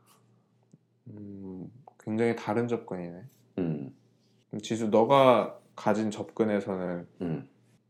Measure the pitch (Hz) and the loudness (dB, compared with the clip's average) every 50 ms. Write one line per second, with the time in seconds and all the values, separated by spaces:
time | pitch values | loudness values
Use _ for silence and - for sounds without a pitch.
0 | _ _ _ _ _ _ _ _ _ _ _ _ _ _ - _ _ _ _ _ | _ _ _ _ _ _ _ _ _ _ _ _ _ _ -20 _ _ _ _ _
1 | _ 120 104 104 104 101 101 98 98 95 92 92 90 - - - - - - - | _ -18 -16 -14 -14 -14 -12 -12 -12 -12 -12 -12 -12 -14 -16 -20 -20 -20 -20 -14
2 | - 110 107 110 117 117 110 - - 107 104 117 120 120 120 110 - - 95 90 | -8 -4 -2 0 2 0 0 -2 -4 -2 -2 -2 0 0 -2 -4 -4 -8 -10 -8
3 | 87 85 85 90 131 - - _ _ _ _ 95 87 82 78 71 69 65 - _ | -8 -10 -12 -14 -16 -20 -20 _ _ _ _ -4 -2 -2 -2 -4 -6 -10 -14 _
4 | _ _ _ _ _ _ _ _ _ _ - 107 104 - 113 110 117 107 107 107 | _ _ _ _ _ _ _ _ _ _ -10 -10 -6 -4 -4 -2 0 4 6 6
5 | 113 127 139 139 135 131 120 110 95 - - - - _ _ - - 107 104 107 | 6 6 6 8 8 8 8 6 4 0 -6 -12 -20 _ _ -4 0 0 2 2
6 | 110 104 101 113 101 - - - 113 107 104 98 98 107 95 92 90 90 87 87 | 0 -2 -4 -6 -10 -8 -2 0 0 2 2 0 -2 -2 -4 -4 -4 -4 -6 -8
7 | 85 - _ - 90 85 78 69 67 - _ _ _ _ _ _ _ _ | -10 -12 _ -6 -4 -4 -4 -4 -6 -12 _ _ _ _ _ _ _ _